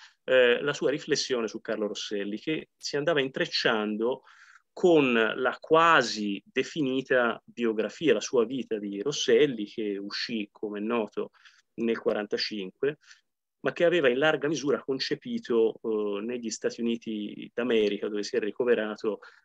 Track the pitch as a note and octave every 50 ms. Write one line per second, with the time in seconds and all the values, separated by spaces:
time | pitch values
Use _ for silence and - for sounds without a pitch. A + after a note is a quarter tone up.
0 | - - _ _ _ - C3 B2+ B2 A#2+ A#2+ - C#3 C#3+ C#3+ - E3+ C#3 C#3 D3+
1 | - - D3 C3+ - - C3 A#2+ A2+ G#2 - A2 - - A2 G#2+ G#2 G2+ G#2 -
2 | - - G#2+ G2+ G2+ G2+ A2 A2+ - D#3 D#3 D3+ - _ _ _ - - - C#3+
3 | D3 E3 E3 C#3+ C3 C3+ - - F3 D3+ - - - D3 A#2 G#2+ G#2+ G#2+ G#2+ G#2
4 | A2+ A#2+ C3+ - _ _ - - - - - - _ _ - - - F3+ E3+ D3+
5 | C#3 B2+ A#2+ A2+ A2 A2 - C3 B2+ B2 A2+ - - - D#3+ D#3+ E3 E3+ D#3+ C#3+
6 | B2 A2 G#2 A2 G#2 G#2 G2+ F#2+ - _ - C3 B2+ - - E3+ C#3+ C3 C3 C3+
7 | C3 - C3+ B2+ A#2+ A#2 A2 - _ - - - A#2+ A2+ A2 G#2+ G#2+ G#2 - -
8 | E3 C#3 A2+ G#2+ - - - B2 A2+ A2 C3+ C3 A2 - A2+ G#2 G#2 G2+ G2+ G2+
9 | G2+ C#3 D3+ - - - A#2 A#2+ D3 C#3+ B2 A2 G#2 G2+ - - G#2+ G#2 G2+ G2
10 | G2 G2+ - - - - A#2+ A2 G2 - _ - - G#2 G#2 G2+ G#2 A2 A#2+ A#2
11 | G#2+ G#2 - - G#2+ - _ _ _ - _ _ _ _ _ - A#2 A#2 A2+ A2
12 | - A#2 G#2+ G#2+ G#2 G#2 - A#2 - - G#2+ G#2 F#2+ F#2 - - - C#3 D3+ -
13 | _ - - _ _ _ _ _ _ _ _ _ - C#3 - - F3 E3+ E3+ F3
14 | C#3+ D3 A#2+ C3 D3 D#3 D#3 C3+ B2 D3 D#3+ C3 C3 C#3+ A#2+ G#2+ - - C3+ C3
15 | - - D3 - - B2+ A#2+ A2+ - - A#2+ A2+ A2+ A2 - - - A#2 A2 G#2+
16 | G#2 G#2 G2+ G2+ G#2 A#2+ B2 B2 A#2 A2 G#2+ - - A#2 A#2 - A#2 A#2 A#2 A#2
17 | - A#2 A2 G#2 G#2 - - - A2+ G#2 - - A#2+ B2 A#2 A2 G#2+ G2+ G2+ G2+
18 | A2 G#2+ G#2+ G#2 G2+ - - A2+ G#2+ G#2 - - B2+ A#2+ A#2 G#2+ A2 G#2+ G#2 -
19 | - A2 G2+ - - - - _